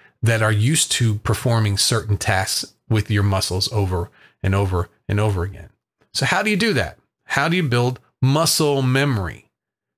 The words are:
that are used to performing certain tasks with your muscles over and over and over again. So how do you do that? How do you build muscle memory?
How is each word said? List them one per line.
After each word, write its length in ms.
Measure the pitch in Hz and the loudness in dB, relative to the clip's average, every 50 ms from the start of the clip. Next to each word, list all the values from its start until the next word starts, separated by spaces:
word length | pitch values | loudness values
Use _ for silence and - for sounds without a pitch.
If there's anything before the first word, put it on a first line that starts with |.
| - _ _ _ | -20 _ _ _
that 200 | - 113 113 110 | 0 0 2 2
are 100 | 110 110 | 2 2
used 400 | 107 104 110 135 160 - - - - | 2 2 2 2 2 0 0 -2 0
to 220 | - 120 110 104 104 | 0 0 0 0 0
performing 580 | - - 104 - - 123 117 113 110 104 98 | -2 -2 -2 0 0 0 2 2 2 2 0
certain 400 | - - - 120 110 - 107 101 | 0 0 0 0 -2 0 0 -2
tasks 560 | - - - 101 92 95 - - - - - _ _ _ - | -2 0 0 0 0 -2 -2 -4 -6 -8 -10 _ _ _ -2
with 200 | 113 107 98 - | 0 0 0 0
your 140 | 104 101 101 | 0 0 2
muscles 480 | 101 95 92 - - 90 95 - - | 2 0 0 -2 -2 -4 -4 -4 -2
over 400 | 113 107 98 92 90 85 85 - - _ - - _ _ - | -2 -2 -2 0 -2 -4 -6 -6 -10 _ -20 -20 _ _ -2
and 100 | 92 95 | 0 2
over 360 | 98 101 92 92 87 87 - _ _ _ | 2 2 0 0 -2 -2 -4 _ _ _
and 120 | - 104 101 | -4 -2 0
over 240 | 107 107 98 90 90 | 0 0 0 -2 -4
again. 260 | 101 - - - - _ _ _ _ _ _ _ _ - | -6 -8 -12 -18 -20 _ _ _ _ _ _ _ _ -6
So 120 | - 139 | -4 -2
how 180 | - 180 190 208 | 0 0 0 0
do 60 | 214 | 0
you 80 | 208 | 0
do 160 | 180 233 220 175 | 0 0 0 0
that? 240 | 120 85 73 - - _ _ _ _ _ | 0 -2 -4 -6 -14 _ _ _ _ _
How 220 | - - 139 147 | -4 -2 0 0
do 80 | 165 175 | 0 0
you 80 | 185 165 | 0 0
build 360 | 123 123 120 123 127 127 - - _ _ _ | 0 2 2 0 0 -2 -4 -10 _ _ _
muscle 600 | 127 131 139 156 165 156 - - 156 147 143 135 | 0 2 2 2 2 0 0 2 2 2 2 2
memory? 680 | 131 127 127 135 143 143 123 104 92 82 - - - _ _ _ _ _ _ _ _ _ _ | 2 2 2 2 2 2 0 -2 -4 -6 -8 -12 -18 _ _ _ _ _ _ _ _ _ _